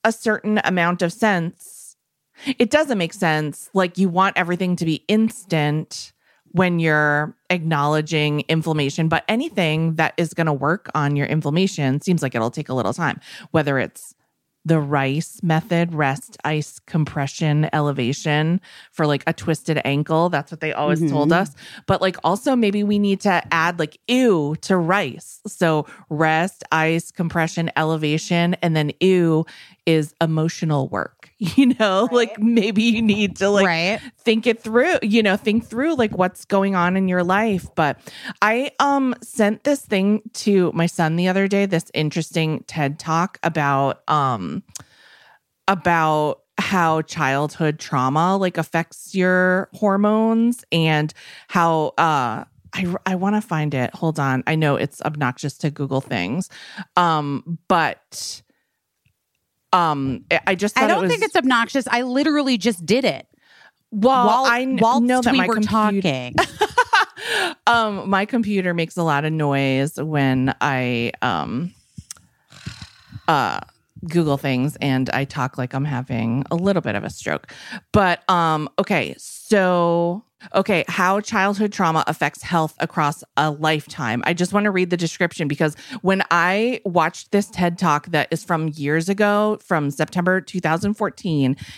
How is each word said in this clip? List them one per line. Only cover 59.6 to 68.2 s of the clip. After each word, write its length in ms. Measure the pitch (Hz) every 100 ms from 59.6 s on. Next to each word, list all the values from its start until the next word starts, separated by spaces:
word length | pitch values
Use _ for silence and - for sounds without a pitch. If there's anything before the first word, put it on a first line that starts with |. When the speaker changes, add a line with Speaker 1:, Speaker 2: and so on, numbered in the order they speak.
| _
Speaker 1:
um, 520 | 185 165 143 135 120 -
I, 80 | 170 -
I 60 | 185
just 200 | 208 247
Speaker 2:
I 40 |
Speaker 1:
thought 100 | 262
it 20 |
Speaker 2:
don't 80 | 370
Speaker 1:
was 80 | 185
Speaker 2:
think 100 | 453
it's 140 | 427 349
obnoxious. 500 | 262 240 226 277 254
I 140 | 240
literally 560 | 254 254 320 294 269 240
just 260 | 202 180
did 200 | 156 240
it. 240 | 226 135 - _ _ - - _ _
Speaker 1:
Well, 340 | 214 240 262 240
Speaker 2:
While, 180 | 240
Speaker 1:
I 200 | 262 240
kn-, 140 | 262 208
Speaker 2:
whilst 240 | 226 262
Speaker 1:
know 180 | 240 254
that 80 | 240
Speaker 2:
we 60 | 269
Speaker 1:
my 80 | 185
Speaker 2:
were 80 |
Speaker 1:
computer 460 | 220 214 220 214 202
Speaker 2:
talking. 320 | 180 131 123 -
Speaker 1:
<laughs> 60 | 381 - 403 - 480 403 427 - 440 440 359 - -
Um, 440 | 233 220 196 196
my 140 | 196